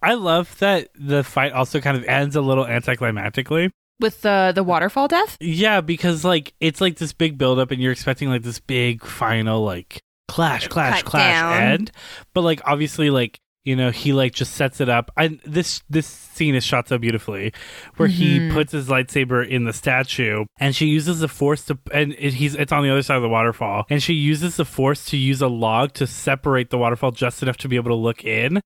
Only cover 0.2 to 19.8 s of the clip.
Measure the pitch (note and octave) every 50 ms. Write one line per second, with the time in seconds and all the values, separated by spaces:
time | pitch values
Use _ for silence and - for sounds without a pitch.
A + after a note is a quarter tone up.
0.2 | G3 E3+ E3 F3 F3+ - - - G3 G3+ G3 E3+ - - _ - C#3+ C#3 C#3+ C#3+
1.2 | C3+ - - C#3 C3 C#3+ B2+ B2+ B2+ - - D3 C3 C#3+ C#3 B2+ A#2+ - C3 C#3
2.2 | C#3+ D3 C#3+ D3+ C#3 C3+ C3+ C3+ C3 A#2+ A#2 A#2+ - - B2+ - B2+ A#2 A2 G#2
3.2 | F#2+ G#2+ - C#3 B2+ - D3+ E3 F3+ F#3 - _ _ _ _ _ A#3 A3 - -
4.2 | - G#3 G3+ G3 F#3+ F#3 F3+ F#3+ F#3+ F3+ F3 D#3+ E3+ G#3 - C4+ C#4 D4 E4 F4
5.2 | G#4+ - - - D#3+ F3 D#3+ E3+ G#3 A3 G#3+ F#3+ D#3+ D#3 E3+ D#3 - F3 E3+ D#3
6.2 | D3 F3+ F3+ D#3+ C#3 - - _ D#3+ D#3+ D3+ - G3 F#3 D#3+ - E3 D3 - -
7.2 | E3 D#3+ D3 C3 C3+ B2+ B2+ B2+ C3 B2 C#3 B2+ B2+ B2+ B2+ - - C3+ C3 -
8.2 | C#3+ C3+ B2+ A#2+ A2+ A#2+ A2+ - - - C3 B2 A#2+ A#2+ A#2+ A2+ - - - -
9.2 | B2 A2 A2+ A2+ A2 A2 A2 A2 G#2+ G#2 F2+ F2 - - - - - _ _ _
10.2 | _ - - - E3 D#3 C3 - - - - F3 D3+ B2+ G#3 F3+ - - - D3
11.2 | C#3 F3+ E3+ E3 E3 E3+ E3+ - A#2+ B2 C#3+ F3 G#3+ - - - - - - -
12.2 | - _ _ F#3 E3+ E3+ D#3+ C#3+ - C#3 D3 C#3+ D3+ C#3+ - E3 D#3 D3 C#3 C3
13.2 | A#2+ A2+ - - _ _ _ _ _ C#3 C3 B2+ B2+ B2 A#2 - - C#3+ C#3 C3+
14.2 | C3 B2+ - - C3 - - - C#3+ C3 - - C#3+ B2 A#2+ A#2 - - - -
15.2 | D#3+ D#3+ D#3 - - D3 D3+ F3 E3+ - - - - - C#3+ D#3+ D3+ - - -
16.2 | - - - - D#3+ D3+ C3+ B2+ - - - B2 A#2+ - C3 A#2+ A#2 A#2 A2+ A2
17.2 | - - G#2 G2 G2+ A2 - - - - - - - - - - D#3+ G3+ F3+ F3
18.2 | E3 C#3+ C#3 - E3 D#3+ D3+ D3 D3+ - - D3 C3 B2+ C3+ C3 B2+ - - C#3+
19.2 | C3 B2 B2+ B2 B2 - C3 B2 A#2+ A2+ G#2+ -